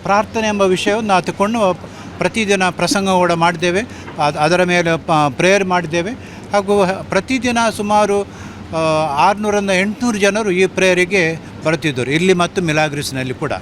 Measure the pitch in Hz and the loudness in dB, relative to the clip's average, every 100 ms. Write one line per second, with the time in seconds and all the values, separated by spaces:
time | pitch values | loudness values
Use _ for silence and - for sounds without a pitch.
0 | - 202 214 226 220 202 196 185 - 202 | 2 0 0 -2 -2 2 2 2 0 0
1 | 220 190 175 - 202 233 196 180 - - | 2 2 0 -2 -2 2 0 0 -6 -16
2 | - - - - 208 196 185 165 175 202 | -16 -4 -2 0 0 2 0 0 0 0
3 | 196 185 180 170 170 170 175 175 240 - | 2 2 2 4 2 2 0 -2 -4 -12
4 | - - 147 151 151 180 180 180 170 165 | -14 -2 -2 2 2 4 2 2 2 -2
5 | - 160 147 127 175 196 190 180 165 170 | 0 2 2 2 4 4 2 0 0 -4
6 | 175 254 - - - 202 196 202 180 190 | -4 -8 -14 -16 -4 -2 0 2 2 -2
7 | 160 160 - 262 240 233 233 208 208 208 | -2 -4 -2 -2 0 0 0 -2 0 2
8 | 208 202 196 - - - - 160 160 156 | 2 0 -2 -10 -16 -16 -8 -2 0 0
9 | 156 139 175 202 214 208 202 185 196 208 | 0 2 2 2 0 0 2 0 0 -2
10 | 240 214 202 196 214 180 190 185 185 180 | -4 2 2 2 0 2 0 2 2 4
11 | 180 196 160 160 - - 156 160 160 127 | 2 2 0 -2 -12 -6 -2 0 -2 -4
12 | 123 151 185 180 170 185 175 151 156 143 | -2 0 2 2 2 -2 0 0 0 -2
13 | 139 135 127 123 147 98 | -6 -6 -6 -6 -6 -6